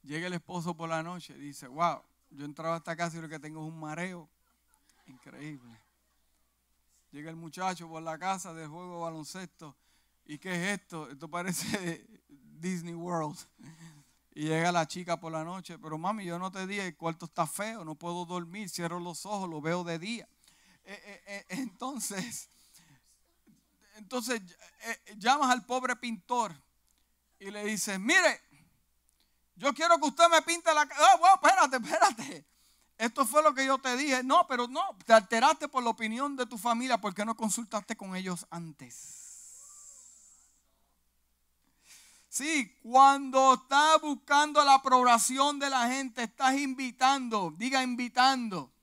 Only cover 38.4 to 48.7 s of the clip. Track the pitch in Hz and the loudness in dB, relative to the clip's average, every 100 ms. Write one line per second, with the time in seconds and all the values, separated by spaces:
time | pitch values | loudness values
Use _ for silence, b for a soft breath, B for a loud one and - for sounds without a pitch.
38.4 | - 170 165 143 123 - - - - - | -8 -12 -12 -16 -20 -18 -20 -20 -20 -20
39.4 | - - - - - - - - - _ | -20 -20 -20 -20 -20 -20 -20 -20 -20 _
40.4 | _ _ _ _ _ _ _ _ _ _ | _ _ _ _ _ _ _ _ _ _
41.4 | _ _ _ _ b b b b b - | _ _ _ _ b b b b b -6
42.4 | 285 311 233 _ 214 254 269 277 277 262 | -2 -2 -2 _ 2 8 8 8 2 6
43.4 | 262 254 - 277 302 311 311 285 - 285 | 6 6 4 4 6 6 4 -6 2 4
44.4 | 302 294 285 269 269 254 247 233 - 254 | 4 4 6 6 8 6 8 6 4 2
45.4 | 285 285 277 269 240 269 262 240 226 _ | 2 2 -2 0 0 -2 -6 -6 -8 _
46.4 | 262 277 285 262 262 226 262 277 247 220 | 2 2 -2 -4 -8 2 2 2 0 -2
47.4 | 175 156 247 269 254 240 247 254 262 262 | -2 -4 0 0 0 -2 -2 4 4 4
48.4 | 233 180 131 | -2 -6 -10